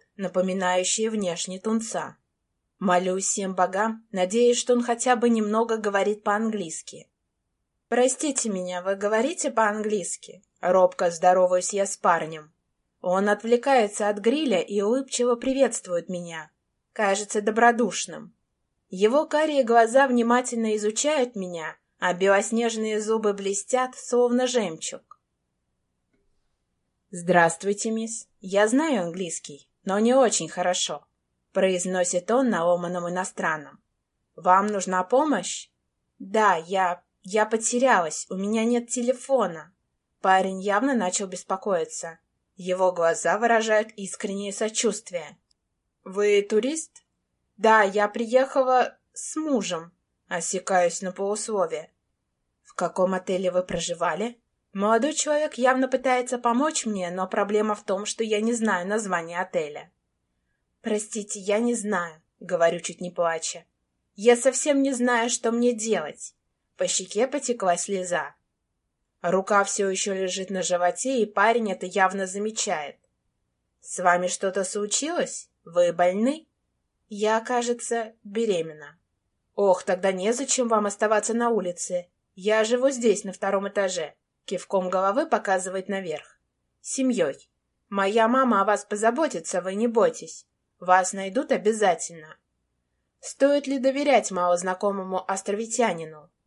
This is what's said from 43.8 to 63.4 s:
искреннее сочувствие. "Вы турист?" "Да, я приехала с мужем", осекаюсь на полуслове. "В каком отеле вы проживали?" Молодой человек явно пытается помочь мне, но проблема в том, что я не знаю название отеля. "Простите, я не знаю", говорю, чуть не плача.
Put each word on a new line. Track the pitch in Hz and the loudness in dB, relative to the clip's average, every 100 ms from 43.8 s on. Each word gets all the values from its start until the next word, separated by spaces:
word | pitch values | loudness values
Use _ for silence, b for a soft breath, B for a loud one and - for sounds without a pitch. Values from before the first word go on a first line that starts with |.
| 220 | 0
искреннее | - 190 - 208 196 202 | -8 -12 -10 -8 -8 -8
сочувствие. | 202 220 220 226 - - 175 151 - _ _ _ _ _ _ | -6 -4 0 -2 -2 -8 -12 -12 -18 _ _ _ _ _ _
"Вы | - 190 208 202 | -10 -2 4 4
турист?" | 202 214 247 311 - - _ _ _ _ _ _ | 4 0 0 -4 -8 -18 _ _ _ _ _ _
"Да, | 220 220 | 4 6
я | 202 202 208 | 4 2 -2
приехала | 226 226 254 269 285 254 254 - - _ | -2 0 2 2 0 2 4 2 -4 _
с | - - 311 | -16 -10 -6
мужем", | 311 254 180 170 170 _ _ _ _ | -2 -2 -2 -8 -10 _ _ _ _
осекаюсь | 180 170 190 - 185 175 170 | -8 -4 -6 0 2 2 0
на | 185 | -10
полуслове. | 180 202 214 - 214 170 156 165 _ _ _ _ _ _ _ | -6 -6 -4 -4 -2 -2 -4 -10 _ _ _ _ _ _ _
"В | _ | _
каком | - 175 - 185 | -6 -6 0 0
отеле | 185 - 185 185 | 0 -2 -2 0
вы | 180 | -2
проживали?" | 180 170 170 170 170 160 233 240 _ _ _ | -2 -6 -6 -2 -2 -2 -6 -8 _ _ _
Молодой | 196 202 226 277 | -4 2 2 2
человек | 302 302 294 302 262 | -2 -2 0 -2 0
явно | 254 262 262 | 2 2 0
пытается | 262 262 254 247 247 | -2 0 -2 -2 -2
помочь | 240 233 220 - 226 | 0 0 0 -2 -6
мне, | 202 175 | -6 -6
но | 180 185 | -4 -4
проблема | - 196 214 214 208 | -2 0 0 0 -2
в | |
том, | - 196 208 | -4 -4 -4
что | - | -6
я | 226 208 | -2 0
не | 220 | 0
знаю | 240 220 185 180 | 0 0 0 -2
название | 214 202 175 165 175 | -4 -2 -4 -4 -6
отеля. | 185 185 151 147 - _ _ _ _ _ _ _ _ _ | -4 -4 -4 -10 -18 _ _ _ _ _ _ _ _ _
"Простите, | 233 208 - 226 208 208 | -4 -4 -4 -10 -10 -8
я | 190 208 | 0 0
не | 240 233 | 2 -2
знаю", | 196 190 170 156 _ _ | -2 -4 -4 -10 _ _
говорю, | 175 175 170 170 | -6 2 2 2
чуть | - 170 | -8 -8
не | 180 | -10
плача. | 170 170 165 | -2 -2 -2